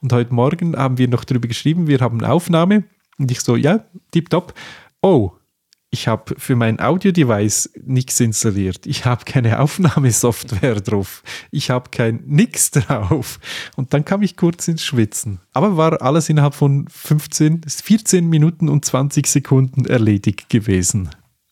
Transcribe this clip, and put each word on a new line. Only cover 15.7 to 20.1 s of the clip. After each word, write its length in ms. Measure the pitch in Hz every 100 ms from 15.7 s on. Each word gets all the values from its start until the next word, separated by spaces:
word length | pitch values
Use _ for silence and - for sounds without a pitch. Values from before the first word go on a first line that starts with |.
| 165
war 260 | 160 156
alles 260 | 127 160 156
innerhalb 260 | 151 143
von 340 | - 143 139 -
fünfzehn, 720 | - - 151 - - 156 165 156
vierzehn 600 | - - 220 - 185 170
Minuten 400 | 160 160 165 151
und 160 | 147
zwanzig 440 | - 131 143 147 139
Sekunden 560 | 147 - 131 131 131
erledigt 640 | 120 123 110